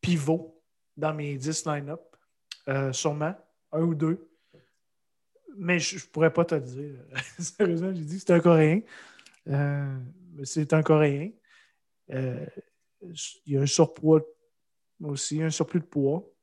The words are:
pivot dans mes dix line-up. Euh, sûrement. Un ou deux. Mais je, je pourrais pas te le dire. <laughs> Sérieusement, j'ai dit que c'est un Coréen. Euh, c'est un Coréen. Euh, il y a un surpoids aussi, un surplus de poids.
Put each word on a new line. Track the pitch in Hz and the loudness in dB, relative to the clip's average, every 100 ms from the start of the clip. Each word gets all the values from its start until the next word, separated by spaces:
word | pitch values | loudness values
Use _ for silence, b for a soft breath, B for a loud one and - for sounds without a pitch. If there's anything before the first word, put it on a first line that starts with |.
pivot | - 170 139 165 165 _ _ _ _ | 0 0 0 -2 -4 _ _ _ _
dans | - 156 | -6 -6
mes | 151 147 139 | -4 -6 -6
dix | 135 160 | -4 -4
line-up. | 160 147 143 165 - _ _ _ _ - - | -4 -6 -6 -12 -14 _ _ _ _ -16 -4
Euh, | 135 135 | -2 -2
sûrement. | 127 156 147 151 202 _ _ _ | -2 -2 -2 -4 -6 _ _ _
Un | 151 | -2
ou | 165 | 0
deux. | 160 160 180 - b b b b b _ _ _ _ _ _ 415 226 | 0 0 -2 -6 b b b b b _ _ _ _ _ _ -20 -10
Mais | 175 175 | -2 0
je, | - 190 | 0 -8
je | - | -10
pourrais | - 160 | 2 2
pas | 160 | 4
te | 170 | 0
le | 160 | 0
dire. | 123 127 147 131 131 | -4 -12 -12 -14 -12
<laughs> | 131 - - | -12 -12 -10
Sérieusement, | 175 - 196 170 185 | -12 -2 0 0 -2
j'ai | 185 | -6
dit | 151 185 | -8 -8
que | - | 4
c'est | |
un | 170 | 4
Coréen. | 175 165 156 180 226 B B B B B - | 8 6 6 4 -2 B B B B B -4
Euh, | 139 143 143 139 131 127 185 180 156 | -2 0 -2 -6 -8 -12 -18 -20 -16
c'est | 135 165 147 | -6 -4 2
un | 160 | 2
Coréen. | 151 156 151 139 180 - b b b b _ _ _ | 6 6 6 2 -6 -12 b b b b _ _ _
Euh, | 131 131 127 - - - _ _ _ 185 165 - - - | -6 -4 -6 -10 -14 -20 _ _ _ -20 -14 -14 -14 -4
il | |
y | 139 | 0
a | |
un | 139 | 2
surpoids | - 160 - 156 156 151 - _ _ _ _ _ _ | 4 4 4 4 4 4 -18 _ _ _ _ _ _
aussi, | 156 139 - 151 | -10 -8 -6 -4
un | 160 | -2
surplus | 156 156 175 | -2 -2 -2
de | 160 | -2
poids. | 147 135 156 - _ | 0 0 0 -6 _